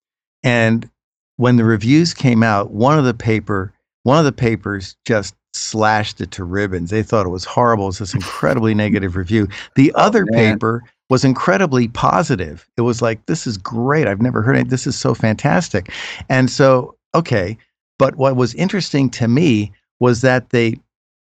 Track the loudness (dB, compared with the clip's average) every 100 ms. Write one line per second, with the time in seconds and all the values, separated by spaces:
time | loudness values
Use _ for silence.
0 | _ _ _ _ -2 2 2 0 -4 _
1 | _ _ _ 0 2 4 4 2 2 2
2 | 2 0 0 2 2 2 -2 0 2 4
3 | 0 -2 -2 -2 -2 -6 -6 -14 _ _
4 | 2 2 2 0 -2 -2 -4 -8 -10 -14
5 | -2 -2 -2 -14 _ -12 -8 0 2 2
6 | -2 -8 -12 -10 -6 -4 -4 -4 -4 -4
7 | 0 0 0 -6 -4 0 2 2 -2 -6
8 | -8 -8 -8 -4 -2 0 0 0 0 0
9 | -2 -6 -2 0 0 -6 -4 2 2 4
10 | 2 2 2 2 2 2 -2 -4 -8 _
11 | _ 2 2 2 0 2 2 0 -2 0
12 | 0 2 0 -2 -4 -10 _ -2 -2 0
13 | -2 -2 -6 -6 -4 -8 -8 -4 0 0
14 | 0 0 0 0 2 2 0 -2 -4 -4
15 | -2 0 -2 0 0 0 -2 -6 -6 -12
16 | -14 -14 -2 0 0 4 4 4 0 _
17 | _ -4 0 -2 -2 -8 _ _ _ 0
18 | 0 2 0 2 -2 0 -2 -2 -2 0
19 | -2 0 0 2 4 2 0 -10 _ _
20 | 0 2 2 0 0 0 0 -2 _ _
21 | _ _